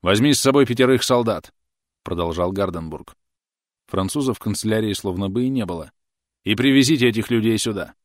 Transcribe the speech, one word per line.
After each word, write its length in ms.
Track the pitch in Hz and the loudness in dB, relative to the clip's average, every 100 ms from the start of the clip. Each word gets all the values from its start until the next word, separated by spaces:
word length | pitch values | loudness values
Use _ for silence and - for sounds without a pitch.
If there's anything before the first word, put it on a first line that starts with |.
«Возьми 300 | 90 104 139 | 0 2 2
с 80 | 139 | 2
собой 260 | 135 139 131 | 4 4 2
пятерых 380 | 123 127 131 | 2 2 2
солдат», 480 | - 123 113 92 - _ _ _ _ _ | 2 0 0 -4 -8 _ _ _ _ _
продолжал 480 | - 87 85 82 90 | -10 -6 -4 -2 -2
Гарденбург. 640 | 95 98 85 82 76 - _ _ _ _ _ _ _ _ | -2 -4 -4 -10 -12 -16 _ _ _ _ _ _ _ _
Француза 480 | 95 95 147 131 | -4 -2 -2 -2
в 40 | 110 | -2
канцелярии 540 | - 98 110 110 107 | -4 -4 -2 -2 -2
словно 360 | 98 101 90 98 | -4 -4 -4 -4
бы 160 | 104 | -2
и 40 | 127 | -2
не 180 | 135 98 | -2 -4
было. 260 | 85 76 _ _ _ _ _ | -8 -12 _ _ _ _ _
«И 100 | - | -4
привезите 540 | 107 131 135 131 156 123 | 0 4 4 4 4 2
этих 220 | 113 104 | 2 0
людей 280 | 117 110 110 | 0 2 0
сюда. 360 | 117 101 - _ | -2 -6 -8 _